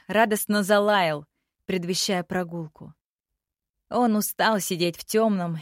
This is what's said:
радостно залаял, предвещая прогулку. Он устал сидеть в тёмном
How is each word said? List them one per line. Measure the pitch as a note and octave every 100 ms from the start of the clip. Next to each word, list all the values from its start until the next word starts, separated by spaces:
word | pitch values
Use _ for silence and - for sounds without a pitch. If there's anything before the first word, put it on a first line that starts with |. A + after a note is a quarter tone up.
| -
радостно | G3+ A3+ G#3 - G#3
залаял, | F#3+ G#3 G#3 G3+ E3 D3 D3+ _ _ _ -
предвещая | F#3 E3+ F3+ - F#3
прогулку. | E3+ F#3 E3+ E3+ D#3 - - - _ _ _ _ _ _ _ _ -
Он | A#3 A#3+ G#3+
устал | - - G#3 G#3
сидеть | - E3+ F3 E3
в |
тёмном | - A3 A3 G3 E3+ D#3+